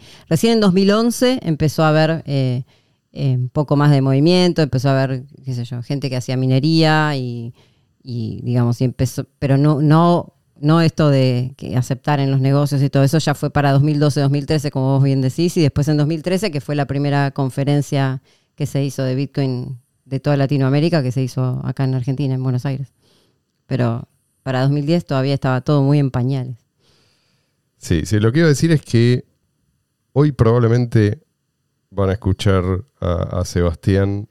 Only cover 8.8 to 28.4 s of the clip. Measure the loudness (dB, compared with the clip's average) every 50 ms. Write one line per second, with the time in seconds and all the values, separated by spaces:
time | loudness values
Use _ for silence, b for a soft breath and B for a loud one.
8.8 | -2 -2 -2 -2 -4 -4 -4 -6 -10 -10 _ _ -2 0 2 4 4 2 2 2
9.8 | 4 4 4 4 4 4 2 0 -2 -6 -12 _ _ _ _ -4 0 2 2 4
10.8 | 2 2 2 2 2 2 4 4 2 2 0 0 -2 -6 -8 -12 -10 -4 -2 -2
11.8 | -2 -2 -6 -6 -4 -2 -2 0 0 0 0 0 2 2 2 2 2 0 0 0
12.8 | 0 2 2 2 2 2 2 0 0 0 -2 -2 -4 -2 0 0 2 2 2 2
13.8 | 2 2 2 2 2 0 2 0 0 0 0 0 -2 -2 -2 -2 -2 -4 -4 -2
14.8 | 0 0 2 2 2 2 2 0 0 -2 0 0 -2 0 2 2 0 2 0 0
15.8 | 0 0 0 0 0 0 -2 -4 -4 -4 -2 -2 -2 -4 -4 -6 -6 -4 -4 -4
16.8 | -4 -4 -4 -2 -2 0 0 0 -2 -2 -2 -4 -4 -4 -4 -2 -2 0 0 0
17.8 | 0 -2 -2 -2 -2 -2 -4 -6 -10 _ _ _ _ _ _ -8 -8 -4 -4 -4
18.8 | -4 -4 -4 -4 -4 -2 -2 -4 -4 -4 -4 -4 -4 -2 -4 -6 -8 -10 -12 -14
19.8 | _ _ _ _ _ -8 -8 -4 -2 0 0 0 0 0 0 0 2 2 2 2
20.8 | 2 0 0 0 -2 -2 -2 -4 -4 -4 -4 -4 -4 -2 -4 -4 -6 -6 -4 -4
21.8 | -2 -2 -2 -2 -4 -4 -4 -4 -2 -2 -2 -2 -2 -2 -2 -2 -4 -4 -6 -6
22.8 | -8 -12 _ _ _ _ _ _ _ _ _ _ _ _ _ _ _ -6 -4 -2
23.8 | -2 -2 -2 -4 -8 -14 _ _ _ _ _ _ -8 -4 -2 0 0 0 0 0
24.8 | 0 0 -2 -2 -2 -2 -2 -2 0 -2 -2 -2 -2 -2 -2 -2 0 0 2 2
25.8 | 2 4 2 2 2 0 0 -2 -2 -2 -2 -4 -6 -8 -12 -14 _ _ _ _
26.8 | _ _ _ _ _ _ _ _ _ _ _ _ _ _ _ _ _ _ _ _
27.8 | -4 -2 -2 -2 0 0 0 2 2 2 2 2